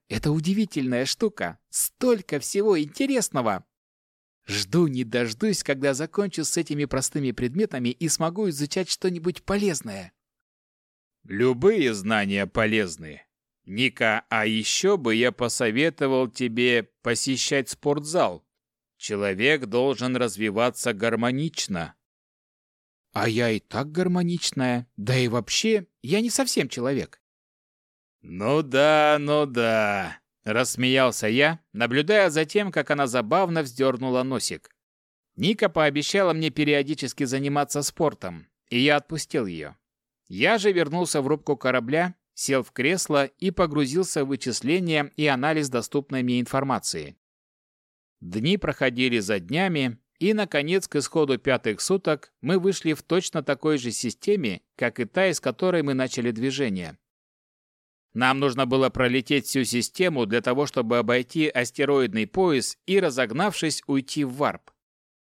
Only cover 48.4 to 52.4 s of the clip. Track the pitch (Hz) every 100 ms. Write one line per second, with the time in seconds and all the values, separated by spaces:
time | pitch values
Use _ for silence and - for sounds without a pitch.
48.4 | 120 196 - - 135 123 127 120 98 104
49.4 | 85 143 190 160 131 113 _ - 180 214
50.4 | 196 147 147 190 - 151 127 170 151 127
51.4 | - 127 117 104 - 190 180 151 - _